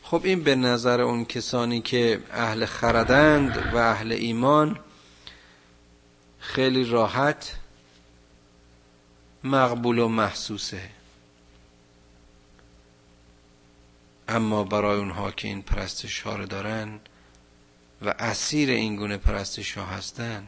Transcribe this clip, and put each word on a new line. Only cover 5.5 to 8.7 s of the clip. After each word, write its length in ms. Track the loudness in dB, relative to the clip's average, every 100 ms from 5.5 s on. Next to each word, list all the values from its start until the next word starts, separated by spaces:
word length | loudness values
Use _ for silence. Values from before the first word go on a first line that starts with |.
| -20 _ _ _ _ _ _ _ _
خیلی 440 | -8 0 2 2
راحت 720 | 2 2 2 2 0 0 -8 -12 -14 -20 -20 -20 _ -20 _ -20 _ _ _